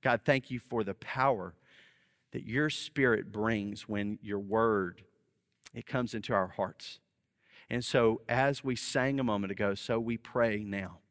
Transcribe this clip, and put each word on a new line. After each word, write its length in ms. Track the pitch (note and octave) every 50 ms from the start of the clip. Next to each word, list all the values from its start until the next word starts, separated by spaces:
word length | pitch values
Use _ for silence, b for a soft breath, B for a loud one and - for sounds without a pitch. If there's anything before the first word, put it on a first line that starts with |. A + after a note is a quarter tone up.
God, 180 | - C3 A#2+ A2+ _
thank 240 | - C#3+ C3+ B2+ -
you 80 | B2+ A#2+
for 260 | - - B2 A#2 G#2+
the 100 | G2 F#2+
power 600 | _ - - - C3+ C3 C#3+ B2+ G2+ F2+ F2+ E2+ b b b b b b b b b b b b b b b
that 120 | - - -
your 240 | A2 A2+ C3+ D3+ D3+
Spirit 640 | D3 - - - _ D3 C3+ B2 A2+ G#2 G2 F#2+
brings 560 | G#2 G#2 G#2+ A2+ A2+ G#2+ G2+ G#2 G#2 G#2 - -
when 300 | G#2+ G#2 G2+ G#2 G#2+ -
your 180 | - G2+ G2+ G2+
word, 680 | G2+ G2 G#2+ A2+ A2+ A2+ A2 G2+ F#2+ F2+ F2+ - - _ _ _ _ _ _ _ _ _ _ _ _ -
it 140 | - A#2 -
comes 260 | - - B2+ B2 A2+
into 220 | - A2+ G2+ - A#2+
our 140 | G2 F#2 F#2
hearts. 500 | - - G2 F2+ - _ - - - - _ _ _ _ _ _ B B B B B B B B
And 120 | - B2
so 380 | A#2+ - - C3+ A#2 A2+ A2 B2 - -
as 340 | A#2+ B2 C3+ C#3 C#3+ -
we 140 | - C3 B2
sang 420 | A2+ - - - C#3 B2+ C3+ C#3 C3+
a 60 | C3
moment 260 | A#2 G#2+ G2+ G2+ F#2
ago, 240 | G2+ - G#2+ G2+ G2
so 240 | G2+ - - A#2+ A#2
we 200 | A#2 A2+ A#2 A2
pray 440 | _ - - B2+ A#2 A#2 G#2+ G#2
now. 380 | G#2+ G2+ G2 G2+ F#2+ F2 E2+ F2 _ _